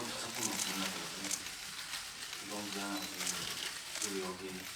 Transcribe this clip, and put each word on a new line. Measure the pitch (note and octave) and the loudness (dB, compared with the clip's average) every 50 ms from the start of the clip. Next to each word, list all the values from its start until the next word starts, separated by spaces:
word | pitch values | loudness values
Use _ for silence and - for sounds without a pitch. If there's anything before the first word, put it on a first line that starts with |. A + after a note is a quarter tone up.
| B2 A#2 | 0 0
다섯 | G#2+ - - A2+ A2 | 0 0 0 0 0
번만 | - - - - | 2 2 4 4
공연하더라고요. | G2+ G2+ F#2+ F#2+ F#2+ G2 F#2+ F#2+ F#2+ F2+ - - - G2+ G2 - - - - - - - - - - - - - - - - - - - - - - - G2+ | 4 2 2 2 2 2 2 2 0 -2 -2 -2 -2 0 2 2 2 0 -2 -4 -4 -6 -6 -4 -4 -4 -2 -2 -2 -2 -4 -4 -6 -4 -4 -4 -4 -4 -2
너무 | G#2 G#2 G#2 G2+ G2 | -2 -2 0 0 0
미안하고, | G2+ G2 G2+ G2 G2 F#2+ F2+ - - - - - - - - - - - - - - - - - - - | 0 2 2 2 0 0 0 -2 2 2 2 2 2 2 0 0 0 0 0 0 -2 -4 -4 0 2 2
그리고 | G2+ G2 F#2+ F#2+ F#2 | 4 4 2 2 0
여기 | F#2 F#2 F#2+ F#2 F#2 F#2 F#2+ - - | 0 -2 -2 -4 -4 -4 -4 -4 -6